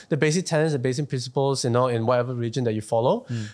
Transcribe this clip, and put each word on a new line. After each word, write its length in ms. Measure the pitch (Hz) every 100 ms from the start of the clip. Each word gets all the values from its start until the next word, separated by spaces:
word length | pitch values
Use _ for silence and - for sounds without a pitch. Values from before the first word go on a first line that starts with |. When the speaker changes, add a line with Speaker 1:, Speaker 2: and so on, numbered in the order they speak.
| -
Speaker 1:
the 80 | 151
basic 300 | 156 165 175
tenets, 260 | 160 160
the 80 | 143
basic 300 | 127 127 143
principles, 560 | 131 123 143 139 135 127
you 40 |
know, 180 | 120 127
in 180 | 120 113
whatever 280 | 127 123
religion 300 | 123 117 135
that 100 | 120
you 80 | 107
follow. 440 | 104 117 123 220 -
Speaker 2:
Mm. 160 | 117 104